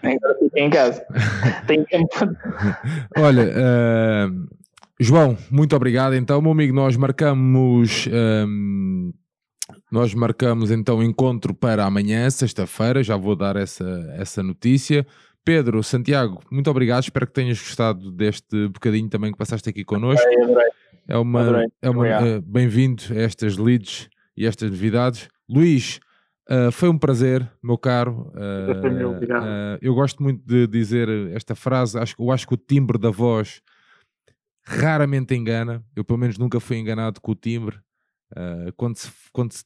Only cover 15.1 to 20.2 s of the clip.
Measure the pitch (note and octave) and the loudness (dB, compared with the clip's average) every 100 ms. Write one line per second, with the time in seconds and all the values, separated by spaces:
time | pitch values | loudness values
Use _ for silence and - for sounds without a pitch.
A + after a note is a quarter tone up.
15.1 | _ _ _ - E3 A#2+ A2 G#2+ B2+ B2 | _ _ _ 0 2 2 -2 -2 -2 0
16.1 | C#3+ A#2 F2+ _ C3 C#3+ C3 A#2+ B2 C3 | 0 0 -4 _ -2 0 2 2 2 0
17.1 | C#3 C3 - B2 A2+ - - A2+ F#2 F#2+ | -4 -4 -2 -2 -4 -6 -2 0 -2 -8
18.1 | F2+ G#2+ G#2 _ G#2+ G#2 F#2+ A#2+ G#2+ A2 | -2 -2 -2 _ -4 -4 -2 -2 -2 -2
19.1 | G#2 G#2+ G#2 G#2+ A2+ - G#2 F#2+ G#2 A#2+ | -4 -6 -6 -8 -6 -8 -10 -6 -2 2
20.1 | C#3 | 4